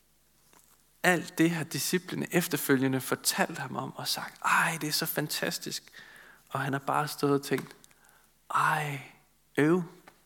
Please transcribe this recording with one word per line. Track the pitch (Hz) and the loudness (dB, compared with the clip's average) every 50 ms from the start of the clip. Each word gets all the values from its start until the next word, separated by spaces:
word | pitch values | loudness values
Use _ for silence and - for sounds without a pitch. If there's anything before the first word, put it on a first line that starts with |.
| _ _ _ _ _ _ _ _ _ _ - - _ _ _ _ _ _ _ _ - | _ _ _ _ _ _ _ _ _ _ -20 -20 _ _ _ _ _ _ _ _ 2
Alt | 175 180 165 175 - - - | 4 4 4 0 -4 2 2
det | 160 165 | 4 4
har | 170 165 147 | 4 0 -6
disciplene | - - 143 - - - 180 - - - 139 143 - - | -6 -6 -4 -4 0 -2 -2 -2 -2 -6 -6 -4 0 0
efterfølgende | 175 170 - - 143 - - 139 127 131 135 131 131 | 0 0 2 -2 -2 2 2 4 4 4 2 0 0
fortalt | - - 139 - - - - - 185 - 165 - | 0 -2 -4 -2 0 -2 2 2 0 0 0 -6
ham | 139 131 131 | -8 -6 -6
om | - 131 135 - | -6 -8 -8 -8
og | - - - | -8 -4 -4
sagt, | - - - - - - - | -4 -4 -4 -10 -10 -4 0
"Ej, | - - - 165 165 165 160 | 2 4 4 4 2 0 -2
det | 156 151 | -4 -2
er | 151 | -2
så | - 165 | -2 -2
fantastisk." | 160 - - 151 151 - - - - 175 - - - - - - - - - - - - - - - - - _ - | -2 -2 -4 -4 -4 -4 -2 -2 -2 -4 -4 -6 -8 -10 -10 -12 -12 -20 -20 -20 -20 -20 -20 -20 -20 -20 -20 _ -8
Og | - 135 | -4 -4
han | 135 139 131 | -2 -2 -2
har | 139 | -4
bare | - - 135 143 151 143 | -2 0 0 0 0 -2
stået | - - - 143 143 | -4 -2 2 2 2
og | 139 139 | 2 2
tænkt, | - 139 127 - - - - _ - - _ _ _ _ _ _ _ _ _ _ - - | 0 -2 -2 -4 -6 -16 -20 _ -20 -20 _ _ _ _ _ _ _ _ _ _ -2 0
"Ej, | - - - 160 151 151 147 143 139 135 - - - _ _ _ _ _ _ - | 2 4 4 2 2 0 -4 -6 -8 -10 -14 -20 -20 _ _ _ _ _ _ 0
øv, | - 143 156 170 185 170 - - - - - - _ _ | 2 4 4 4 2 2 -4 -10 -20 -20 -20 -20 _ _